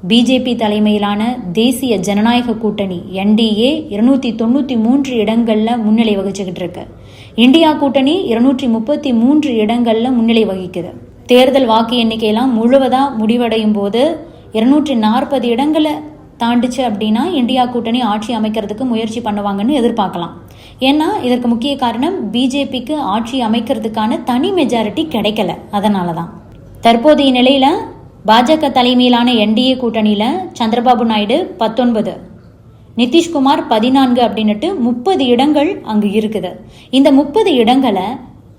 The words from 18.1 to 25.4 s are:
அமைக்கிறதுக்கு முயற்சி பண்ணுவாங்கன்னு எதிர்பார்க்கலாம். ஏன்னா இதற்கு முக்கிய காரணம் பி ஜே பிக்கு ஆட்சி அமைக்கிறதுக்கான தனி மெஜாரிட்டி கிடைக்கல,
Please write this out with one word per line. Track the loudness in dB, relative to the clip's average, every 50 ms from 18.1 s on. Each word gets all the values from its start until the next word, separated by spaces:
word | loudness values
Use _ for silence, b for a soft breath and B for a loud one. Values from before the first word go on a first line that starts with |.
| -2 -4 -4 -6 -4
அமைக்கிறதுக்கு | -4 -4 -4 -2 -4 -4 -6 -6 -6 -4
முயற்சி | -4 -2 -2 -4 -4 -6 -6
பண்ணுவாங்கன்னு | -6 -4 -4 -4 -4 -4 -4 -2 -2 0
எதிர்பார்க்கலாம். | 0 2 0 0 0 0 -2 -2 -2 -8 -10 -10 -12 -16 -20 B B B B B B B
ஏன்னா | 0 0 2 2 0 0 -2 -2 -2
இதற்கு | -2 -2 0 0 -2
முக்கிய | -2 -2 -2 -4 -4
காரணம் | -2 -2 -4 -2 -2 -4 -4 -4 -4 -6 -4
பி | -2 -2 -2 -2
ஜே | -2 -2 -4
பிக்கு | -4 -6 -8 -6 -6 -6
ஆட்சி | -6 -4 -2 -2 -4 -4 -4 -4 -4 -2
அமைக்கிறதுக்கான | 0 -2 -2 -2 -4 -4 -4 -4 -6 -4 -2 -2 -2 -2 -4 -2
தனி | -2 -2 0 0 0
மெஜாரிட்டி | 0 0 0 0 0 -2 -2 -2 -4 -4 -6 -4
கிடைக்கல, | -4 -2 -2 -2 -2 -2